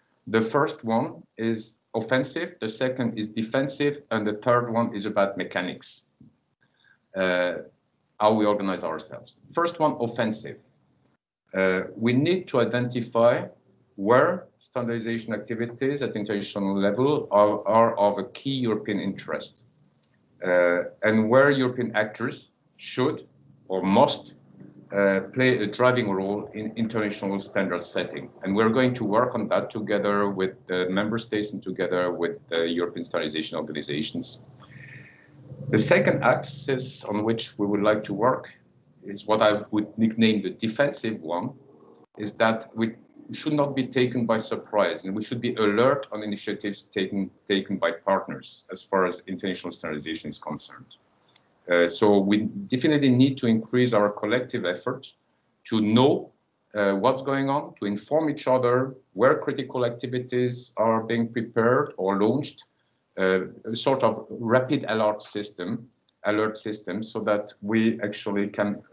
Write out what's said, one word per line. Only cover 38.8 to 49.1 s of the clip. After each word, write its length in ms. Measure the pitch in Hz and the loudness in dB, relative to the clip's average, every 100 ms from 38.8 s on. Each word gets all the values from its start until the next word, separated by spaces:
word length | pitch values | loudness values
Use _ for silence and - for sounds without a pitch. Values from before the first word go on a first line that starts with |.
| _ _ 101 | _ _ -14
is 200 | 101 - | -10 0
what 160 | 110 | 4
I 220 | 110 104 - | 4 4 0
would 160 | 107 107 - | -2 -2 0
nickname 460 | 107 110 113 107 | 0 4 4 4
the 80 | 92 | -2
defensive 720 | - 110 110 143 139 113 104 | -4 -4 0 0 0 -6 -6
one, 320 | 80 87 120 143 - - - - _ - | -4 -4 -4 -10 -20 -20 -20 -20 _ -10
is 160 | 107 | -8
that 360 | - 113 113 - 110 | 0 2 2 -4 -4
we 200 | 113 - - - - | -4 -4 -20 -20 -14
should 220 | 127 156 | -6 -2
not 220 | 147 139 131 | 0 0 0
be 120 | 127 | -2
taken 400 | 131 123 127 113 | 2 2 2 0
by 100 | 110 | 0
surprise, 680 | - 110 - 104 90 101 | -2 -8 -2 0 2 0
and 120 | 95 101 | -6 -6
we 80 | |
should 180 | 107 120 | -6 -4
be 140 | 120 110 | -4 0
alert 500 | 107 104 127 143 - | 2 4 4 2 -4
on 100 | 107 | -8
initiatives 640 | 107 101 - 101 104 101 | -6 -6 -6 -6 -6 -8
taken, 480 | - 98 95 101 95 _ - | -8 -4 -4 -4 -6 _ -2
taken 280 | 98 - 92 | -2 0 -2
by 120 | 82 | -2
partners 760 | - - 95 - - - - - | -2 0 0 -2 -12 -12 -18 -14
as 120 | 92 | -14
far 240 | - 95 | -2 0
as 160 | 90 | 0